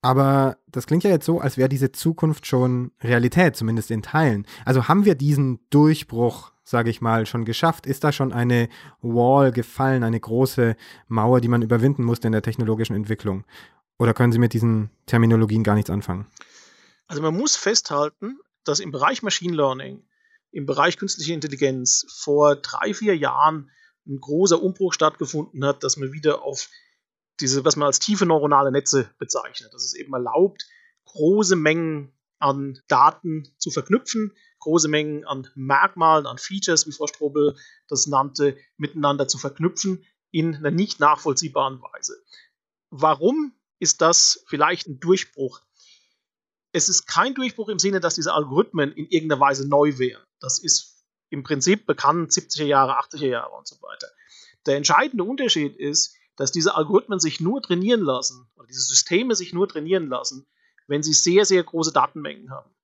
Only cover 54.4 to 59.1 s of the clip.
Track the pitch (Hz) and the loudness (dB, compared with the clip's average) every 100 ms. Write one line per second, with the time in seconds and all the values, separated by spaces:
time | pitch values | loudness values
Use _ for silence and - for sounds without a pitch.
54.4 | - _ - 139 143 151 262 254 185 269 | -20 _ -2 0 2 2 2 -4 -6 -4
55.4 | 254 170 143 - 143 151 - _ _ _ | -2 -2 -2 -6 -4 -2 -4 _ _ _
56.4 | 135 175 160 156 151 190 247 190 160 - | -4 0 0 0 2 0 0 -4 -4 -2
57.4 | 165 262 - 175 196 240 160 127 131 127 | -2 -4 -2 -2 0 0 0 -2 -4 -10
58.4 | 127 _ 117 127 120 - - | _ _ _ -8 -2 -2 0